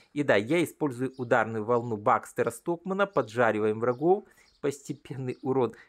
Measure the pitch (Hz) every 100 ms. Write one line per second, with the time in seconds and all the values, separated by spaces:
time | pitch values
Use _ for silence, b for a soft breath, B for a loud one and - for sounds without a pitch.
0 | B - 135 107 107 170 160 - 151 120
1 | 131 - 120 123 110 113 107 120 120 107
2 | 110 110 - - 117 - - 170 185 190
3 | 196 156 123 110 117 107 107 107 120 123
4 | 156 202 - b b b 147 139 - 139
5 | - 127 127 - 135 135 117 -